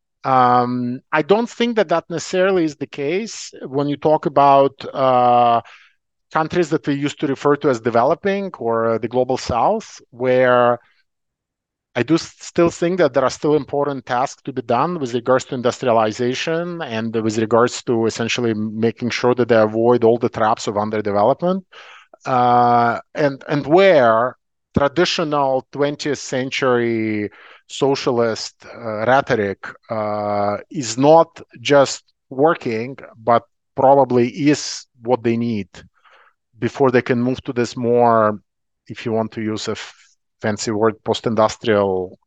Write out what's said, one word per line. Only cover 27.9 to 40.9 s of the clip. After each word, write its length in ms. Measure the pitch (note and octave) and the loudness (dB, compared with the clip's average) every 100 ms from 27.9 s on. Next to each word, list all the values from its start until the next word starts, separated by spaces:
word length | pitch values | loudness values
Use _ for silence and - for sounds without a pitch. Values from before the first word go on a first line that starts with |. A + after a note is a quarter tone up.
| - - A#2+ A#2 A2 - - - | 0 -2 0 0 -2 -8 -16 -20
uh, 320 | - A#2 G#2+ A2+ | -14 -10 -4 2
rhetoric, 600 | C3 C3 A#2 G2+ F#2+ - - - | 2 2 -2 -2 -4 -12 -16 -10
uh, 680 | A2 G#2+ G#2 G#2 G#2 G2+ G2+ - | -6 -4 -4 -4 -2 -2 -4 -8
is 260 | E3 A#2 A#2+ | -10 -8 0
not 440 | C#3+ D#3+ E3 - - - | 6 6 4 -2 -20 -10
just 440 | A#2 C#3+ C#3 - _ _ - | 2 4 4 -2 _ _ -12
working, 680 | C3 D#3 E3+ B2+ A2 B2 C3+ - A#2 | 0 0 0 -4 -6 -6 -12 -20 -8
but 260 | A2+ A#2 - _ _ | 0 0 0 _ _
probably 540 | - C3 C#3 B2+ B2 A#2+ | 0 4 4 4 2 0
is 580 | - D3 C#3+ - - - _ | 0 0 0 -2 -12 -16 _
what 220 | A2+ B2 | -4 -2
they 120 | A2+ A#2 | 0 -2
need 320 | A#2+ A2 F#2 - - _ _ _ _ _ _ A2 | -2 -4 -8 -14 -20 _ _ _ _ _ _ -6
before 300 | A2+ - C3+ | -6 0 2
they 100 | B2 | 2
can 180 | - B2 | 0 -2
move 220 | B2 B2+ | -2 -4
to 100 | - | -6
this 240 | A#2+ A#2 - | -4 -4 -4
more, 600 | A#2 A#2+ A#2+ A2+ G#2+ G#2+ _ _ _ _ - | 0 2 4 4 2 -2 _ _ _ _ -20
if 180 | A2+ B2 | -10 -6
you 60 | |
want 200 | A2 A2 | -4 -4
to 80 | - | -6
use 240 | G#2+ A2 - | -6 -6 -8
a 60 | |
f-, 220 | G#2 - - _ _ _ _ | -10 -12 -20 _ _ _ _
fancy 280 | A2 G#2 - | -6 -4 -4
word, 320 | G#2 A2 | 0 0